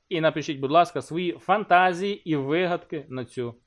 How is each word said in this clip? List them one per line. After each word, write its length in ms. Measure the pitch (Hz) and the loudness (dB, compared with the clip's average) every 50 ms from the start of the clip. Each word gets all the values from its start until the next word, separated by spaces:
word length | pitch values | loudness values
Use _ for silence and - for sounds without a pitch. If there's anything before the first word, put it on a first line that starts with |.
| _ _ | _ _
і 120 | - 165 | -4 0
напишіть, 380 | 160 156 151 156 139 - 151 135 | 0 0 0 -2 -4 -6 -6 -6
будь 120 | 139 131 | -2 2
ласка, 320 | 151 170 170 165 - 139 120 | 4 4 4 4 0 -6 -8
свої 300 | - 156 170 180 175 165 | -6 -6 -4 -4 -4 -6
фантазії 960 | - - - 185 220 202 - 175 180 185 185 175 170 196 202 202 - - 175 | -4 -2 0 0 0 2 4 4 6 6 4 2 0 -2 -4 -6 -6 -4 -2
і 60 | 156 | -2
вигадки 680 | 143 135 139 151 170 185 170 175 170 - - 170 151 139 - | -2 0 0 0 0 0 0 -2 -4 -6 -8 -12 -12 -10 -10
на 160 | 127 127 120 | -10 -10 -10
цю 300 | - - 131 123 120 117 - _ | -8 -8 -8 -8 -8 -10 -14 _